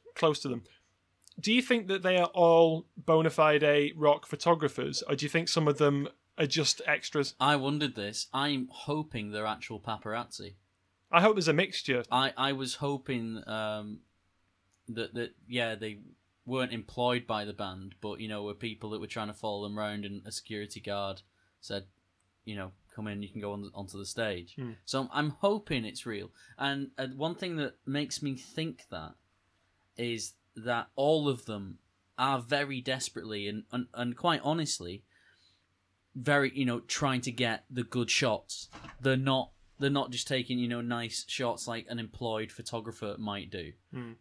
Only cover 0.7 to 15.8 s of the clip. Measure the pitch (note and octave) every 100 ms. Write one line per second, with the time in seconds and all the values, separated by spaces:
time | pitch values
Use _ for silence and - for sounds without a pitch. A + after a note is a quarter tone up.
0.7 | _ _ _ _ _ - - G3+ A#3+ B3
1.7 | A#3+ F#3+ G3 F#3 F#3 F3 F#3 E3+ E3 E3
2.7 | D#3+ - - - D#3+ D#3+ D#3+ D#3 D3+ D3+
3.7 | D3 D3 D#3+ D3 D3+ - D3+ E3+ E3 D3+
4.7 | - - C3+ - C#3+ D3 E3 - E3 D3+
5.7 | D3 D3 C#3+ C#3+ - _ - D3 D#3+ C#3
6.7 | - - D3 - D3+ C3+ - C3+ D3 C3+
7.7 | D3 C#3+ A#2 G2+ A2+ - C3 D3 C#3 B2+
8.7 | - - D3+ D3+ A#2 G#2 G#2 G#2+ G#2+ -
9.7 | G#2+ A#2 G#2+ G#2+ A2 A#2+ - F#2+ - _
10.7 | _ _ _ _ E3 G#3 G#3+ D#3+ D3+ F#3+
11.7 | - - B2 A#2+ B2 C3+ - C3+ C3+ C3
12.7 | - C#3+ C#3 C3 B2+ A2+ A2+ - A2 G#2+
13.7 | G#2+ G#2 G#2 _ _ _ _ _ _ _
14.7 | _ - A2+ A2+ A#2+ A#2+ - - A#2+ A#2
15.7 | G#2+